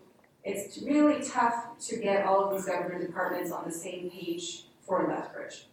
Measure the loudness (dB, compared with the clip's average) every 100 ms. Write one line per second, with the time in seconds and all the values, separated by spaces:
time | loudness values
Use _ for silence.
0 | -20 _ _ _ -6 -6 -6 -6 2 6
1 | 6 4 0 2 2 2 -4 -10 -6 -2
2 | 2 4 6 4 4 0 0 -2 -2 -4
3 | -4 -2 -2 -2 -4 -4 -6 -8 -8 -8
4 | -8 -8 -6 -6 -6 -10 -16 _ -2 0
5 | 2 -2 -6 -10 -12 -14 -20